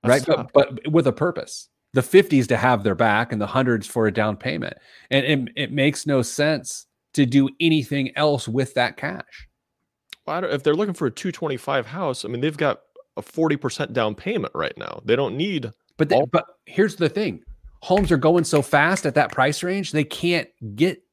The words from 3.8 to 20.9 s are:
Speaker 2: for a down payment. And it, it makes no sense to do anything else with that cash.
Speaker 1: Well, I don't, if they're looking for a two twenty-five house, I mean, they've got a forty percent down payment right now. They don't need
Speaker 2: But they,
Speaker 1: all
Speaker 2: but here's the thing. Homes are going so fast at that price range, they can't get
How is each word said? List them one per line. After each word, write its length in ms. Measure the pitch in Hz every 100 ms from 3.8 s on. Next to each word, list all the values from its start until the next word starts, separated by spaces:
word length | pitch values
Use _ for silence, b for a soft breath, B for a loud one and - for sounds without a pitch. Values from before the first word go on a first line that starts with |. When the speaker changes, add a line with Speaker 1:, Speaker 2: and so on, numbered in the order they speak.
| 101
Speaker 2:
for 200 | 123 110
a 60 |
down 240 | 104 107 101
payment. 380 | - 82 50 - b b b
And 380 | 135 131 147 120
it, 40 | -
it 80 | 135
makes 340 | 143 139 143 151
no 160 | 135
sense 640 | 120 - 147 117 127 - - _ _
to 140 | - 135
do 240 | 139 135 -
anything 560 | 165 156 123 139 135 -
else 320 | 151 139 -
with 240 | 117 131
that 220 | - 120 -
cash. 520 | 147 180 - - - _ _ _ _ _ _ - -
Speaker 1:
Well, 100 | 160
I 40 |
don't, 120 | 185
if 100 | 139
they're 120 | 147
looking 200 | 156 208
for 120 | 175 135
a 40 |
two 200 | - 190
twenty-five 540 | - 160 131 - 139 117
house, 380 | 156 170 127
I 40 | 110
mean, 120 | 120
they've 160 | 147 147
got 240 | 151 - _ - - -
a 40 |
forty 340 | - - 160 151
percent 360 | 131 - 147
down 220 | 120 107
payment 400 | 104 - 220 -
right 220 | - 80 -
now. 240 | - 50
They 120 | 107 120
don't 200 | 135 120
need 340 | 190 175 117 - _ -
Speaker 2:
But 100 | 151
they, 80 | 123
Speaker 1:
all 100 | 147
Speaker 2:
but 200 | 165 - _
here's 320 | - - 208 -
the 140 | 165
thing. 340 | 202 208 196 - - - _
Homes 280 | - 190 190
are 60 | 160
going 280 | 151 170
so 180 | 160 151
fast 420 | 135 147 151 185
at 100 | 151 135
that 160 | 135
price 300 | - 135 151
range, 300 | 180 196 175
they 120 | 151
can't 440 | 147 - 175 170 - _ 110 101
get 260 | 170